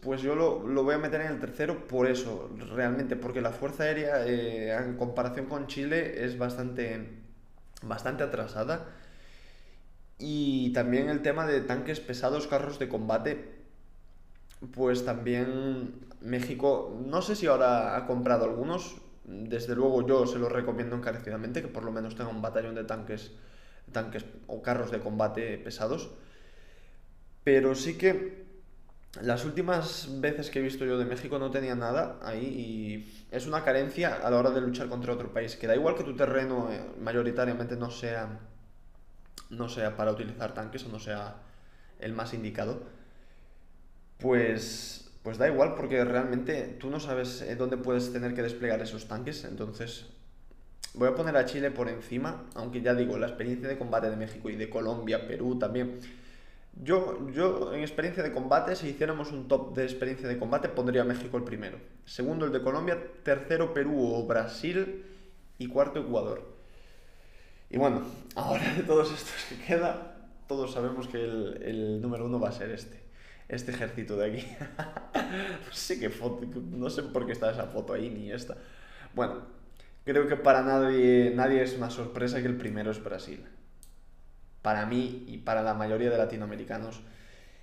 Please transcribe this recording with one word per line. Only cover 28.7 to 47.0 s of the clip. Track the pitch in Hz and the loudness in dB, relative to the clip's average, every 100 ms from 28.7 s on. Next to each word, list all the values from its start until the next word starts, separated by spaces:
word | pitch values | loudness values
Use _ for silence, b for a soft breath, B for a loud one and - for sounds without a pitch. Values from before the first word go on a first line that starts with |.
| - - - - - | -20 -20 -20 -16 -4
las | 117 120 | 0 0
últimas | 156 151 175 180 156 - 143 135 | 0 -2 2 2 0 -6 -8 -2
veces | 147 147 147 | 0 0 -2
que | 135 | -2
he | |
visto | 135 131 | -2 0
yo | 131 127 | 0 2
de | 120 | 0
México | 127 127 139 | -2 -4 -2
no | 135 | -2
tenía | 131 131 | -2 -2
nada | 123 117 135 - - | -2 0 0 0 -4
ahí, | - 113 131 | -6 -4 -4
y | 135 113 110 107 107 - - - | -4 -6 -6 -6 -6 -10 -16 -6
es | 127 131 | -6 -2
una | 156 | 0
carencia | 151 135 139 151 170 113 | 4 4 2 0 0 2
a | 117 | 4
la | 120 | 6
hora | 131 | 6
de | 131 | 4
luchar | 127 123 123 | 2 0 -4
contra | 120 123 | -4 -2
otro | 120 113 | -2 -2
país, | - 113 - | -2 -4 0
que | 113 | 4
da | |
igual | 135 156 - | 6 6 2
que | |
tu | 143 | -2
terreno, | 123 135 131 131 127 117 | 2 2 4 2 0 0
eh, | 107 104 - | -4 -8 -8
mayoritariamente | 110 120 120 120 123 120 120 120 | -2 2 2 2 2 0 -2 -2
no | 117 | -4
sea, | - 120 113 110 104 - - - - - - - - - - - | -4 -4 -4 -6 -8 -14 -18 -20 -20 -20 -20 -20 -20 -20 -18 -10
no | 113 117 | -6 -4
sea | 117 107 107 | -2 -2 2
para | 107 | 2
utilizar | 107 107 107 107 | 2 -2 -4 -6
tanques | 110 110 131 117 | -6 -8 -8 -8
o | |
no | 107 | -8
sea | 107 104 104 104 b b b b b b | -6 -6 -6 -10 b b b b b b
el | 110 | -6
más | 113 113 | -4 -4
indicado, | 113 107 104 104 135 - B B B B B B B B - - - - - | -4 -4 -2 -2 -4 -8 B B B B B B B B -20 -20 -20 -20 -2
pues, | 123 123 117 110 - - - - - - | 4 6 6 2 -2 -8 -10 -12 -16 -12
pues | 113 113 | -6 4
da | 135 | 6
igual, | 135 151 | 6 4
porque | - 139 131 | 4 2 4
realmente | 120 123 127 123 127 151 123 - | 4 4 2 0 0 -2 -2 -6
tú | 131 | -6
no | 147 | -4